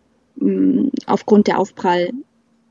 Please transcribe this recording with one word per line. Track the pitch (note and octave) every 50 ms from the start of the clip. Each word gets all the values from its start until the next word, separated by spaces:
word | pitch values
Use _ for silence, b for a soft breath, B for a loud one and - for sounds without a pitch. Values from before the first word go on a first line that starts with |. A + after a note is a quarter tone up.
| _ _ _ _ _ _ _
Mm, | - - G3 F#3+ F#3+ F#3+ F#3+ F#3+ G3 G#3 - - - -
aufgrund | - - G3+ - - G#3+ G#3 G#3
der | - F3+ -
Aufprall- | F#3+ - - - - F#3 F3 F3+ F3 F3+ A#3+ C4+ - - _ _ _ _ _ _ _ _